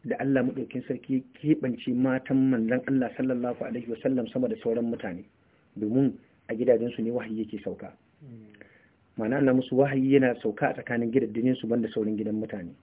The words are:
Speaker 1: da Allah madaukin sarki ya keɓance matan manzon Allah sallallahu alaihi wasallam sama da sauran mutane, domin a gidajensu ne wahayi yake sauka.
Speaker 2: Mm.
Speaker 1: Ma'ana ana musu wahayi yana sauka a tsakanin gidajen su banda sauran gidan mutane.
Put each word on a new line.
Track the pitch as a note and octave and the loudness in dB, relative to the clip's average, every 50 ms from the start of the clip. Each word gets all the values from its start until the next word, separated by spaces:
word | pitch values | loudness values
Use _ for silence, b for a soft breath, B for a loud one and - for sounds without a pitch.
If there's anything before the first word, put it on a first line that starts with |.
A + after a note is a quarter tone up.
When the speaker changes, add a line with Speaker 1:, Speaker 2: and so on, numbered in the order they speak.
| - | -4
Speaker 1:
da | D3+ - - | -6 -4 -2
Allah | C3 C3+ C#3 C3 B2 | 0 2 2 2 2
madaukin | B2+ - C3+ A2+ - - B2+ - | 0 -2 -4 -8 -6 -8 -10 -6
sarki | - B2+ B2 - - C3+ | -6 -8 -8 -4 -2 -2
ya | B2+ B2+ - _ | -2 -2 -6 _
keɓance | - - D3 D#3 D3+ C#3+ B2+ A#2 - - - B2 | -6 2 2 2 2 2 -4 -4 -4 -4 -2 0
matan | B2 B2+ C3 B2+ C3 C3 - C3 C3+ C3 C3 | 2 2 2 2 0 0 0 2 4 4 4
manzon | C3 A#2 A2+ A2+ B2 B2+ B2+ | 4 2 2 0 0 0 0
Allah | - C#3 C3+ B2 A2+ - | 0 0 0 0 0 -2
sallallahu | - B2+ C3 B2+ B2 A#2+ B2 A#2+ - C3 | -4 -2 -2 -2 -2 -2 -4 -4 -6 -6
alaihi | B2+ A#2 A#2+ A#2 A#2 | -6 -6 -8 -6 -8
wasallam | A#2 - - B2+ C3 B2+ A#2 A2 | -10 -4 -2 0 0 0 -2 -2
sama | - B2+ B2+ A#2 | -2 -2 -2 -2
da | A2 G#2+ | -2 -2
sauran | - A#2 A2+ A#2+ A#2 | -2 0 0 0 0
mutane, | A#2 A#2 A#2 - G2+ F2+ F2+ G2+ _ _ _ b b b b b b _ | -2 -4 -4 -6 -8 -8 -8 -12 _ _ _ b b b b b b _
domin | - G#2+ G#2+ A#2 C3 C#3 B2+ - B B B B B _ - | -4 -2 2 4 4 4 4 2 B B B B B _ -8
a | A#2+ | -4
gidajensu | A2 B2 B2+ A#2+ A2 A#2 A#2+ A#2 - | 0 4 4 4 4 4 -2 -4 -4
ne | A2 A2+ | -4 -2
wahayi | A#2+ B2 A2+ A2 A2 A2 | -2 -4 -4 -6 -6 -6
yake | A2 G#2+ - G2+ - | -6 -6 -8 -10 -8
sauka. | G2 F2+ - G2+ F#2+ - _ _ _ _ _ | -8 -10 -10 -12 -16 -16 _ _ _ _ _
Speaker 2:
Mm. | D#3 C3+ A#2+ A2+ A2 G#2+ G#2 G#2 B B B B B B B B _ _ _ - | -20 -20 -20 -20 -20 -20 -20 -20 B B B B B B B B _ _ _ -4
Speaker 1:
Ma'ana | A2 A2 C3 C#3+ | -2 0 2 4
ana | C#3+ C3+ B2+ | 4 6 6
musu | C3 B2+ - C3 B2+ | 4 2 2 4 4
wahayi | C#3 C#3+ C3+ C3+ C3 C3+ C#3 | 4 4 4 0 2 6 6
yana | C#3+ C3+ B2 A#2+ A#2+ | 6 6 6 2 0
sauka | - A2+ G#2 - D3 C3 | -4 -4 -2 0 -2 -2
a | B2+ | -2
tsakanin | B2+ A#2 - A#2+ A#2 A#2 A#2 | -4 -6 -4 -2 -2 -2 2
gidajen | A2+ C3 A#2+ G#2+ G#2 A2+ A#2 B2+ B2+ | 2 2 0 2 -2 0 2 2 0
su | B2 - | 0 0
banda | G#2+ A#2 B2 A2+ G#2+ | -2 0 0 0 -2
sauran | - A#2 G#2+ G#2+ G#2+ | -2 -2 -2 -2 -2
gidan | G#2 G#2+ G#2+ G#2+ G#2+ | -2 -2 -2 -2 -4
mutane. | A2 G#2+ - G2+ F2 E2+ - _ | -4 -6 -8 -10 -10 -12 -14 _